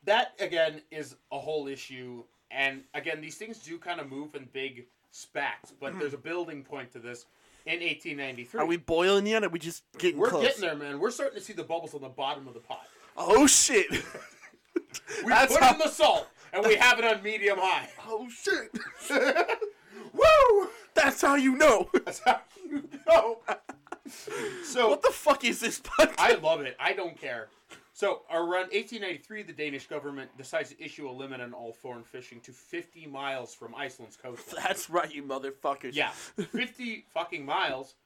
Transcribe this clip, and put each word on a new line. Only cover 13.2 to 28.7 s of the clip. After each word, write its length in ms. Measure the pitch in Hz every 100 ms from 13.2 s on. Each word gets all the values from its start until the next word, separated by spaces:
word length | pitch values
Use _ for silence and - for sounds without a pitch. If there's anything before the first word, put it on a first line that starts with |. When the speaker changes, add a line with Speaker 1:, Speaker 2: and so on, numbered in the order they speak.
| 170 220 285
Speaker 2:
shit. 400 | - - 240 165
<laughs> 140 | - - - - - - _ _ - - - - -
Speaker 1:
We 60 | 330
Speaker 2:
That's 240 | 220 262
Speaker 1:
put 80 | 269
Speaker 2:
how 100 | 262
Speaker 1:
in 60 | 240
the 80 | 311
salt, 380 | - 302 - - _ -
and 120 | 185 220
we 100 | -
have 220 | 247 233
it 60 | 226
on 160 | 208
medium 340 | 202 220 202 196
high. 260 | 185 160 120 - 220
Speaker 2:
Oh, 200 | 220 247
shit. 420 | 233 - 339 226 220 - - -
Speaker 1:
<laughs> 500 | 277 285 330 427 453 415 - _ - -
Woo! 560 | - 605 622 523 403 381 - -
Speaker 2:
That's 280 | - 277 269
how 140 | 320 277
you 200 | 262 262
know. 320 | 302 262 180 -
<laughs> 80 | -
Speaker 1:
That's 140 | - -
how 140 | - - - 359
you 180 | 285 - 285 -
know. 320 | 320 220 226 - 202 - - - - - - - 427 440 370
So 260 | 339 254 226
Speaker 2:
What 120 | -
the 80 | 523
fuck 320 | - - - 240
is 140 | -
this 200 | 226 -
podcast? 340 | - - 311 -
Speaker 1:
I 180 | 233 226
love 260 | 156 160
it. 140 | 135 -
I 140 | 151
don't 260 | 190 180 143
care. 280 | 143 120 110 _ _ - _
So 280 | - 202 - -
around 380 | 165 170 180 185